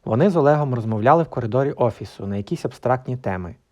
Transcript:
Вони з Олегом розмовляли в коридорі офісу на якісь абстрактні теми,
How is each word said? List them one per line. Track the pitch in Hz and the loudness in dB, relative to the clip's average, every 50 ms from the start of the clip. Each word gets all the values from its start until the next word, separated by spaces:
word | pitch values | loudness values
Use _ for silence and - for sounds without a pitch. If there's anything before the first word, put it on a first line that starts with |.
| - | -6
Вони | - 110 120 170 208 | -2 0 2 4 4
з | 170 | 4
Олегом | 170 139 143 151 151 147 135 123 | 4 4 4 4 2 2 0 -2
розмовляли | 117 110 110 110 107 107 131 156 170 165 | -2 -2 -2 -2 0 4 4 4 4 2
в | - | 0
коридорі | - 135 117 107 117 131 139 143 | -4 -6 -4 -2 0 0 0 0
офісу | 143 - 131 113 - - 107 - - - 107 101 | 0 0 0 0 -2 -4 -12 -14 -14 -10 -8 -6
на | 101 | -6
якісь | 101 98 - 175 - - | -6 -6 -6 -6 -6 -6
абстрактні | 127 - - - 123 127 127 - 131 127 127 | -8 -8 -4 -2 -2 -2 -2 -2 -6 -8 -6
теми, | - 107 92 92 90 82 - - _ _ | -6 -6 -6 -6 -6 -10 -12 -16 _ _